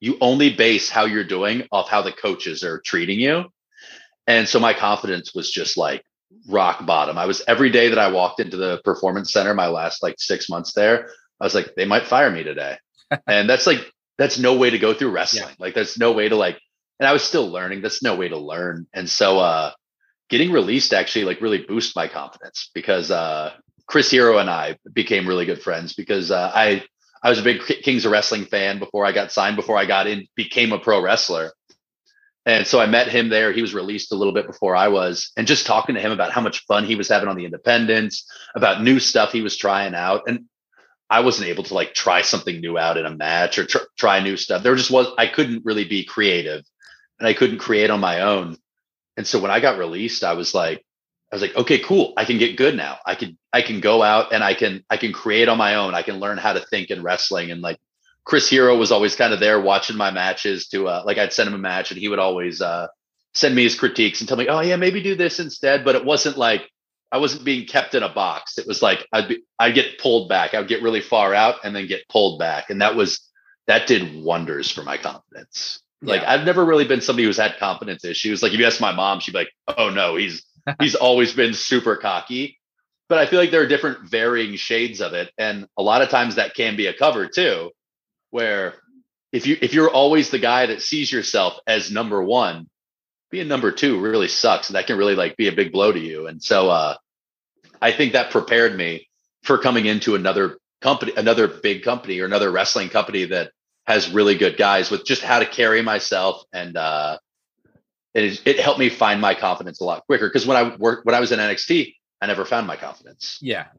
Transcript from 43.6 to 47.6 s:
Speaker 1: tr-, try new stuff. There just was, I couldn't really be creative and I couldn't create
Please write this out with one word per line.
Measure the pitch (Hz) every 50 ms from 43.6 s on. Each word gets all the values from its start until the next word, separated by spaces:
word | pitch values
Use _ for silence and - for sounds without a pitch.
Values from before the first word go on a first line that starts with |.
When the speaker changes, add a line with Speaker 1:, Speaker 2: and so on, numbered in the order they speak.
| 92
Speaker 1:
tr-, | - - - - - _ -
try | - 104 98 95
new | 95 98 98
stuff. | 87 - - 98 92 104
There | 123 131
just | 131 123 -
was, | 127 131 123 123 - -
I | 117
couldn't | 117 - 156 151 123 117 113 -
really | 113 107 107 101
be | 85 104 98 90
creative | - - - 104 98 90 87 80 78 76 73 - _ _ _ _ - - - _ _ _ -
and | 113 113
I | 117
couldn't | - 131 113 113
create | 110